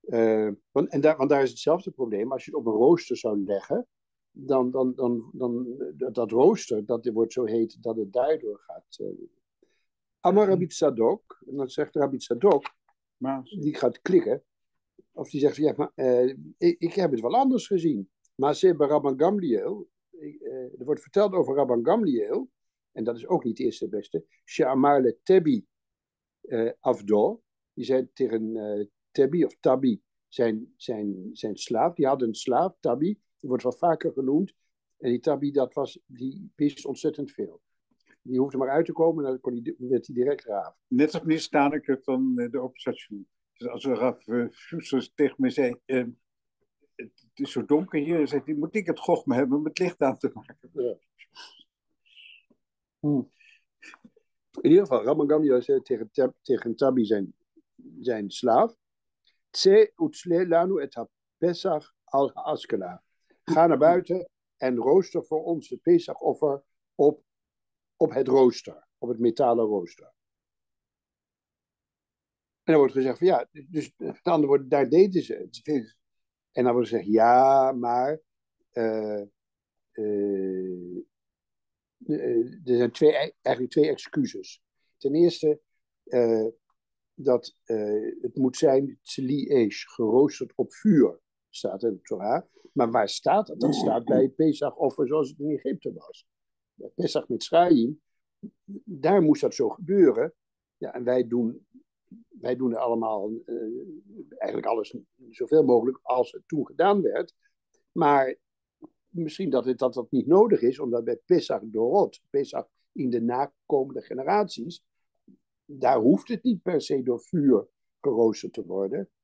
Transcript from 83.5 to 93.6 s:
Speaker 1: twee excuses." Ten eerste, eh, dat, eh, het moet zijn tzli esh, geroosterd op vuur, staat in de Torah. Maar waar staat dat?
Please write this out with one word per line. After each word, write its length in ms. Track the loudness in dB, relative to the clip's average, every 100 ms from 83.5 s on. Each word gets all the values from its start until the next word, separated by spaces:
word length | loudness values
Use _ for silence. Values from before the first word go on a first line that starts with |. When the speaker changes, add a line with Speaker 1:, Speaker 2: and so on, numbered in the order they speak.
| -4 -2
Speaker 1:
twee 180 | 2 2
excuses." 720 | 0 -6 -4 -4 -6 -16 -20 _ _ _ _
Ten 180 | -2
eerste, 460 | 2 2 2 0 -2 _ _ _ _
eh, 420 | -4 0 2 2 0 -6 _ _ _ _ _
dat, 420 | -4 0 0 -2 _
eh, 480 | _ -4 -2 -2 -4 -8
het 160 | -10 -2
moet 200 | -2 2
zijn 420 | 2 2 0 -10
tzli 440 | -14 -8 -4 -2 0
esh, 360 | 2 2 -2 -16
geroosterd 580 | -4 2 4 4 0 -12
op 180 | -6 -6
vuur, 480 | 0 4 6 4 2 _ _ _
staat 340 | -10 -8 -4
in 100 | -4
de 60 | -4
Torah. 400 | -10 -6 -2 -4 -4 _ -8
Maar 180 | -2 0
waar 180 | 0 -2
staat 380 | -4 0 0 0
dat? 140 | -2